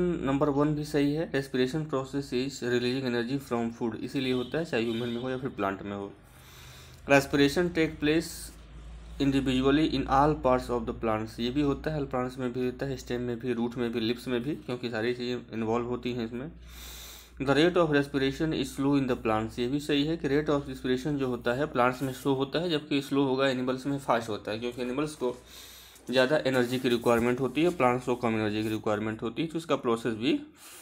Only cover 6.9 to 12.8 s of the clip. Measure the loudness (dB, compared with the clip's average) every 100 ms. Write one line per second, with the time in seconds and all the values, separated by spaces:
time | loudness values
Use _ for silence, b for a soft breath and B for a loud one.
6.9 | B 4 6 6 4 4 4 0 2 0
7.9 | 0 2 2 0 -8 -14 -16 -20 -18 -16
8.9 | -16 -12 -2 2 2 2 4 6 6 4
9.9 | 0 2 4 6 4 4 2 2 -2 -2
10.9 | -4 0 0 -2 -4 -2 0 0 0 -2
11.9 | -4 -2 -2 -4 -4 -4 -2 -2 -2